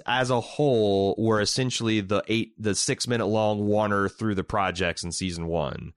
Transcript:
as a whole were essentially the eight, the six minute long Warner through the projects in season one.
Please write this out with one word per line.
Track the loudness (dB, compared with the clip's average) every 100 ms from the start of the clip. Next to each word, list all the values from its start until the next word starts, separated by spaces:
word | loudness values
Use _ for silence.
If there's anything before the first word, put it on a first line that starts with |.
as | -2 0 2
a | 0
whole | -2 0 2 4 4 4 2 2
were | 2 2
essentially | 2 0 -2 -2 0 0
the | 0 -2 0
eight, | -2 -2 -4
the | -2
six | -2 -2 -2 -2
minute | 0
long | 0 2 2 2 2
Warner | 2 2 2 0
through | -2 -2
the | -2
projects | -2 0 0 0 -2 -2
in | -6
season | -6 -6 -4 -4
one. | -2 -2 -6 -12